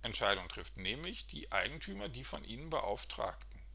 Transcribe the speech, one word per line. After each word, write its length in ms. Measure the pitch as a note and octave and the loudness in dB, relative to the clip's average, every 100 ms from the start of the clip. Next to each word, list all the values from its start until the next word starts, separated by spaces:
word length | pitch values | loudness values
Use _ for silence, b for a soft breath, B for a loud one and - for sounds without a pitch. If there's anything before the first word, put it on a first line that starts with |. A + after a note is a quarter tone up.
Entscheidungen 480 | B2 F#2+ G#2 G2 F2 | 0 4 6 6 4
trifft, 280 | - F2+ - | -6 -6 -2
nämlich 500 | F#2 B2 E3+ - - | 0 0 -2 -6 -6
die 240 | D3 - | -8 2
Eigentümer, 580 | G2 F#2+ D3+ - G2 G#2 | 2 2 0 -4 -2 -4
die 140 | A#2+ | -2
von 200 | C3 D2 | -4 -4
ihnen 260 | E2+ A#2+ D#3 | -6 -6 0
Beauftragten. 920 | D#3 - G#2 - - A2 - - - - | 0 2 0 0 0 0 -2 -10 -12 -14